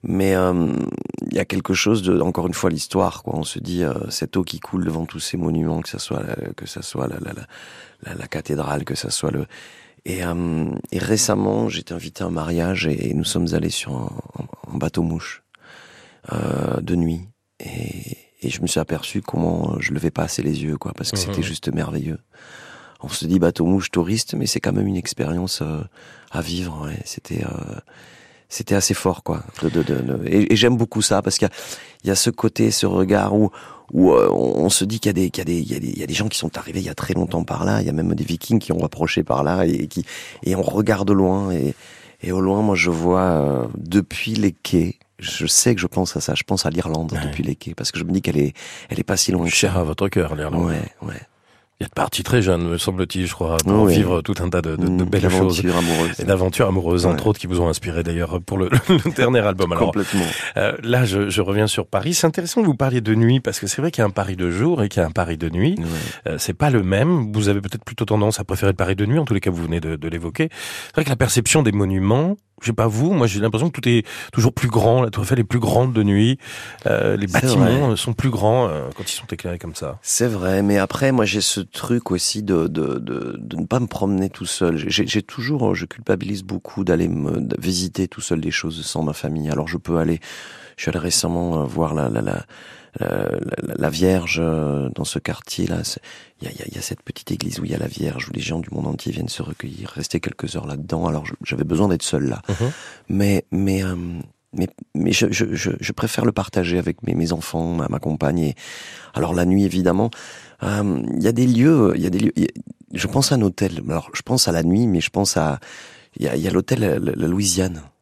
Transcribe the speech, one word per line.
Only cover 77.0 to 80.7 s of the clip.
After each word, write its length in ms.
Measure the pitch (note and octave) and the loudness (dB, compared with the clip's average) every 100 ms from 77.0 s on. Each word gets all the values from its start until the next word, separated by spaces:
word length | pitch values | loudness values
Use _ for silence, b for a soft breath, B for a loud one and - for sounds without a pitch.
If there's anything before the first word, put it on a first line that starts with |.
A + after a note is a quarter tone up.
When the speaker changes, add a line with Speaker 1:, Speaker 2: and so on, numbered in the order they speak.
| - G2+ | 2 2
Speaker 2:
les 100 | G2+ | 0
Speaker 1:
C'est 120 | F2 | 0
Speaker 2:
bâtiments, 220 | C3 A#2 | 4 4
Speaker 1:
vrai. 280 | A#2+ B2+ C#3 | 6 4 2
Speaker 2:
euh, 40 | G#2+ | 0
sont 160 | - | -2
plus 180 | A2+ C3+ | 0 0
grands, 380 | A2 G#2 B2 A2+ | 2 2 4 2
euh, 200 | D2+ C2 - | 0 -6 -8
quand 80 | G2 | -8
ils 40 | |
sont 120 | - - | -8 -8
éclairés 280 | F#2 F2+ F2 | -8 -6 -6
comme 160 | E2+ | -8
ça. 240 | D#2+ D2 G2+ | -8 -8 -8
Speaker 1:
C'est 240 | - - A#2+ | -4 0 0
vrai, 340 | G#2 F2+ F#2+ | 0 0 2
mais 160 | G2+ | 4